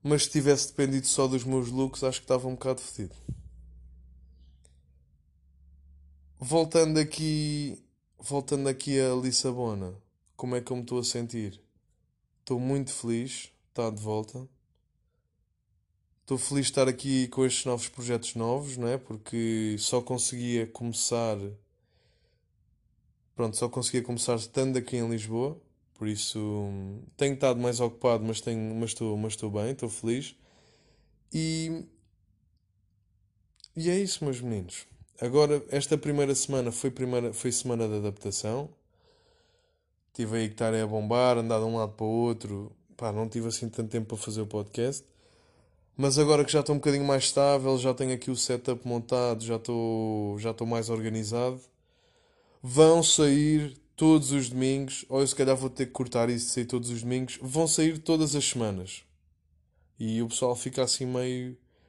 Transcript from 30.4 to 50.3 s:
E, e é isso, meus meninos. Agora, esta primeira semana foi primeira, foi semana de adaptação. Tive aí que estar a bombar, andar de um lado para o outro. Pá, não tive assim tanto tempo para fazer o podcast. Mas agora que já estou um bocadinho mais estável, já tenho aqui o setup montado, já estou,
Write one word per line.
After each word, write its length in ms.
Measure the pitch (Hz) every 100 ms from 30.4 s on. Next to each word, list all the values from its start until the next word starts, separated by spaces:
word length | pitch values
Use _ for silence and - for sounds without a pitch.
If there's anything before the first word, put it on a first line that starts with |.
| _ _ _ _ _ _ _ _ _
E, 540 | 156 160 160 165 165 - _ _ _ _ _ _ _ _ _ _ _ _ _ _ _ _ _ - -
e 140 | 165
é 80 | 180
isso, 260 | 196 -
meus 160 | 151 123
meninos. 480 | 123 107 90 - - - - -
Agora, 420 | 123 135 151 147 -
esta 300 | 139 139 156
primeira 360 | 156 143 139
semana 380 | 135 - 135 120
foi 180 | 113 139
primeira, 400 | 123 127 123 120
foi 180 | 107 127
semana 340 | 117 131 117 113
de 80 |
adaptação. 760 | 107 104 101 104 95 107 120 147 - _ _ _ _ _ _ _ _ _ _ _ _ _
Tive 240 | - 113 113
aí 100 | 110
que 60 |
estar 180 | 107 113
a 140 | 113 110
bombar, 500 | 107 104 120 127 120
andar 220 | 117 113
de 80 | 110
um 100 | 113
lado 160 | 107
para 140 | 104 110
o 20 |
outro. 640 | 113 117 107 104 101 104 - _ -
Pá, 160 | 117
não 160 | 104 113
tive 200 | 117 113
assim 200 | 110 117
tanto 220 | 107 110
tempo 180 | 117 110
para 80 | 110
fazer 240 | - 107
o 60 | 104
podcast. 580 | 107 101 - 120 143 - _ _ _ _ _ _ _ _
Mas 240 | - 139 135
agora 240 | 147 147
que 80 | 143
já 100 | 151
estou 140 | 143
um 40 | 147
bocadinho 260 | 147 139
mais 200 | 139 139
estável, 520 | 131 - 139 139 131 131
já 160 | 131
tenho 220 | 127 131
aqui 160 | 127 131
o 60 | 123
setup 440 | - 123 123 120 123
montado, 560 | 120 120 127 123 113
já 120 | 113 113
estou, 840 | 113 117 113 113 110 107 104